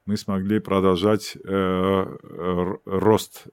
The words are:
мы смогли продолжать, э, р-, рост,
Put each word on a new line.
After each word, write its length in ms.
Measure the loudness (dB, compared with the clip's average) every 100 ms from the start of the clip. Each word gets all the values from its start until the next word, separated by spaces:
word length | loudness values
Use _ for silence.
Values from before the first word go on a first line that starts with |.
| -6
мы 100 | -6
смогли 420 | -2 -4 0 0
продолжать, 800 | 2 2 4 4 2 2 -2 -14 -4
э, 40 |
р-, 1300 | -2 0 0 2 2 -2 -8 -16 -8 -4 -2 -2 -4 -6
рост, 600 | 0 4 2 0 -12 -20